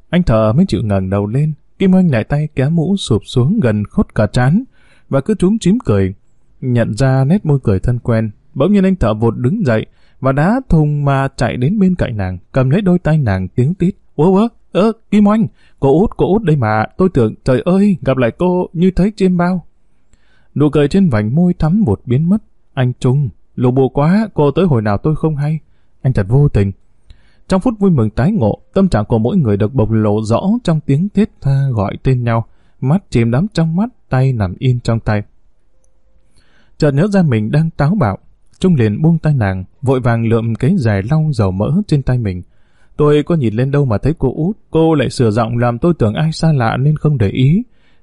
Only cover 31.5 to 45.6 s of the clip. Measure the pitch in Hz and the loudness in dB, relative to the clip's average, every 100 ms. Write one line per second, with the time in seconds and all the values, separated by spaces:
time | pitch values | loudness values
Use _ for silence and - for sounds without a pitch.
31.5 | 135 139 113 98 - 135 127 117 117 - | 0 0 -2 -4 -2 -2 0 0 -2 -4
32.5 | - _ _ 131 180 - 123 117 120 214 | -12 _ _ -2 -2 0 -2 0 0 -2
33.5 | - 165 170 240 - - 131 135 120 95 | -2 -2 -2 -4 -8 -4 -2 0 0 -4
34.5 | - 127 123 - 113 - 104 - - - | -2 -2 -2 -2 -4 -2 -4 -6 -16 -20
35.5 | _ _ _ _ _ _ - _ _ _ | _ _ _ _ _ _ -20 _ _ _
36.5 | _ _ - 151 139 208 196 160 113 107 | _ _ -2 0 2 2 2 2 0 0
37.5 | 151 160 - 143 214 113 90 - _ _ | 0 -2 -2 -2 0 0 -2 -10 _ _
38.5 | - 185 151 110 107 160 165 156 139 98 | -2 0 2 2 2 0 2 0 0 0
39.5 | 95 92 _ 127 131 123 117 113 113 117 | -2 -8 _ -2 0 0 0 0 0 -2
40.5 | 110 135 196 113 101 117 156 156 117 98 | -2 -2 0 0 0 0 -2 0 0 -2
41.5 | 92 120 170 208 147 131 127 107 90 - | -2 -2 -2 0 -2 -2 -2 -4 -6 -12
42.5 | _ _ _ _ - 147 151 147 170 113 | _ _ _ _ -2 2 2 0 -2 0
43.5 | 104 135 143 135 101 127 165 131 - 165 | -2 -2 0 0 -2 -2 -2 -4 -2 -4
44.5 | - _ 160 160 156 120 - 113 107 113 | -6 _ 0 2 2 0 0 0 0 -2
45.5 | 117 | -2